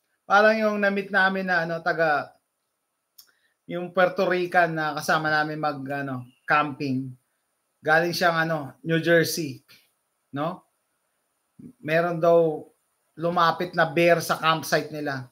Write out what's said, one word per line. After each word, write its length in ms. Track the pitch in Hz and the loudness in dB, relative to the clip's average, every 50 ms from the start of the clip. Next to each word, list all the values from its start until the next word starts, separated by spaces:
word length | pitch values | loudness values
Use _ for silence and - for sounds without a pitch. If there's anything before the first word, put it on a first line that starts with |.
| _ _ _ _ _ - | _ _ _ _ _ 2
Parang 240 | 196 202 214 214 | 4 6 6 6
yung 240 | 220 220 220 214 208 208 202 | 4 2 0 0 0 0 0
na-meet 240 | 196 196 202 196 - | 0 0 -2 -4 -2
namin 400 | 196 196 190 190 190 190 190 185 | 0 2 2 2 0 -2 -2 -2
na, 160 | 180 170 165 | 0 0 0
ano, 160 | 170 165 165 | -2 -4 -4
taga, 560 | - 175 160 156 165 156 147 139 123 - - _ _ _ _ _ _ _ _ _ _ _ _ _ _ _ _ - _ _ _ _ _ _ _ _ _ | -4 -2 0 0 2 2 2 0 -2 -6 -14 _ _ _ _ _ _ _ _ _ _ _ _ _ _ _ _ -20 _ _ _ _ _ _ _ _ _
yung 240 | - 170 175 180 175 175 | -12 -10 -10 -10 -4 0
Puerto 320 | 190 180 175 180 - 190 175 | 2 2 2 2 0 0 0
Rican 480 | 180 180 175 175 185 180 170 160 160 | 0 0 -2 0 2 2 2 2 0
na 160 | 160 156 151 | -2 -4 -4
kasama 400 | 143 151 156 - 175 156 156 151 | -4 -4 -2 0 0 0 0 0
namin 240 | 156 151 151 156 151 | 0 0 0 -2 -4
mag, 240 | 151 151 151 143 139 135 135 | -4 -4 -4 -6 -6 -8 -8
ano, 400 | 143 139 139 139 131 127 123 - _ _ _ | -6 -6 -6 -6 -8 -10 -10 -14 _ _ _
camping. 640 | - 156 151 151 151 135 - 147 135 131 131 135 131 127 - _ _ _ _ _ _ _ _ _ _ _ _ | 0 0 2 0 0 -4 -6 -4 -4 -4 -4 -6 -8 -12 -18 _ _ _ _ _ _ _ _ _ _ _ _
Galing 320 | - 151 156 165 170 175 | -2 2 2 2 2 0
siyang, 240 | 165 - 190 170 165 | 0 0 0 2 2
ano, 400 | 160 160 165 165 151 143 131 - _ - | 2 0 0 -2 -4 -6 -10 -14 _ -4
New 160 | 165 165 160 | -2 0 0
Jersey. 640 | 156 165 170 165 156 160 - 175 160 135 127 - _ _ - _ _ _ _ _ _ _ _ _ _ _ - | 4 4 4 4 4 2 -2 -4 -6 -8 -10 -14 _ _ -20 _ _ _ _ _ _ _ _ _ _ _ -8
No? 240 | 139 151 170 185 185 _ _ _ _ _ _ _ _ _ _ _ _ _ _ _ _ _ _ _ - - - - _ | -6 -6 -6 -8 -10 _ _ _ _ _ _ _ _ _ _ _ _ _ _ _ _ _ _ _ -20 -20 -20 -20 _
Meron 400 | 147 147 156 165 170 175 170 165 | -6 -2 0 0 0 0 -2 2
daw 480 | 165 170 170 170 165 160 156 156 - - _ _ _ _ _ _ _ _ _ | 4 6 6 6 4 2 0 -4 -10 -16 _ _ _ _ _ _ _ _ _
lumapit 560 | 151 160 170 180 180 175 165 160 - 180 175 | -6 -4 -2 2 2 2 2 2 0 -4 -2
na 160 | - 175 160 151 | 0 0 0 2
bear 320 | 143 170 170 170 170 165 | 2 2 4 4 4 2
sa 160 | 160 - - | 2 -2 -4
campsite 560 | - 156 160 160 156 139 - 170 156 147 151 | 0 0 0 0 0 -2 -2 -2 -2 -2 -6
nila. 320 | 156 151 147 147 135 131 127 - | -8 -8 -6 -6 -6 -8 -10 -14